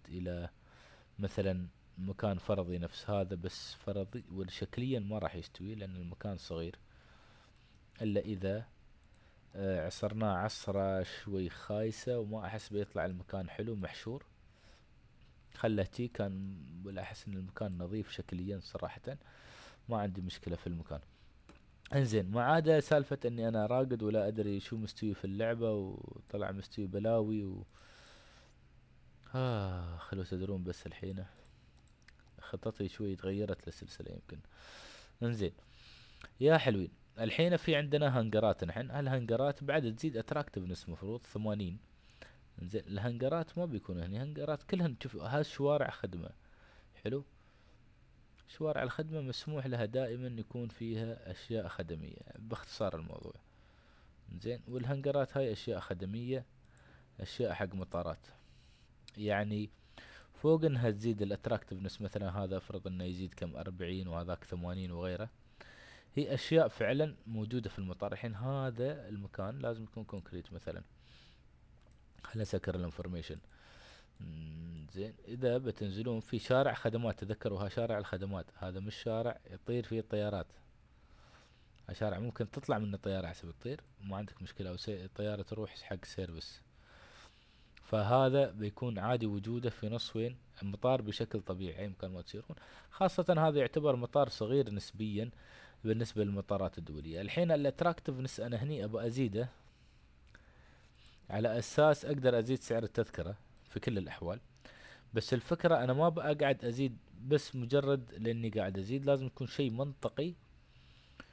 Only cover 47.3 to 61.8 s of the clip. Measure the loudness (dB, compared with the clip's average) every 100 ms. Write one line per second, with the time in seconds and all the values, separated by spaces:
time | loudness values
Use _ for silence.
47.3 | -16 -20 -20 -20 -20 -20 -20 -20 -20 -20
48.3 | -20 -18 -4 -2 0 0 -2 -2 -2 -4
49.3 | -4 -4 -4 -2 0 0 0 0 -2 -4
50.3 | -6 -6 -6 -6 -6 -4 -2 -2 -6 -8
51.3 | -10 -4 -2 -2 -4 -6 -6 -8 -12 -16
52.3 | -14 -8 -8 -8 -4 -2 -2 -6 -10 -12
53.3 | -14 -20 -20 -20 -20 -20 -20 -20 -20 -14
54.3 | -8 -4 -6 -4 -4 -2 0 2 2 2
55.3 | 2 0 0 -2 -2 -2 -4 -4 -4 -2
56.3 | -4 -4 -16 -20 -20 -20 -20 -20 -10 -6
57.3 | 0 0 0 -2 -2 -4 -2 -2 -6 -10
58.3 | -20 -20 -20 -20 -20 -20 -20 -18 -4 2
59.3 | 2 2 0 -2 -8 -20 -20 -18 -20 -20
60.3 | 0 4 6 6 4 4 4 2 2 0
61.3 | -2 0 -2 -2 -6